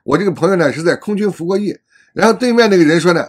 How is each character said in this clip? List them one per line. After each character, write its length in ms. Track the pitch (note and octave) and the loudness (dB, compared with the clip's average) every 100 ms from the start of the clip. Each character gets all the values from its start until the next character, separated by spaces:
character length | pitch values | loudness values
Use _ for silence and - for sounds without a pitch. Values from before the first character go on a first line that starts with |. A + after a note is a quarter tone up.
我 140 | - D#3 | -4 -2
这 80 | G3+ | -2
个 60 | |
朋 180 | C3 E3 | -2 -2
友 60 | F#3 | 0
呢 180 | D3 | -2
是 80 | B2+ | -2
在 140 | E3+ C3+ | -2 -2
空 200 | - G#3 | -4 -4
军 160 | G#3 | -4
服 140 | - E3+ | -4 -4
过 100 | G3 | -4
役， 200 | G3+ - _ _ _ | -4 -8 _ _ _
然 140 | - G#3+ | 0 0
后 60 | |
对 180 | G#3+ B3 | 2 0
面 160 | A#3 A3+ | 2 2
那 80 | F#3 | 4
个 60 | |
人 160 | D3+ E3 | 4 4
说 140 | E3+ | 2
呢， 140 | E3 | 0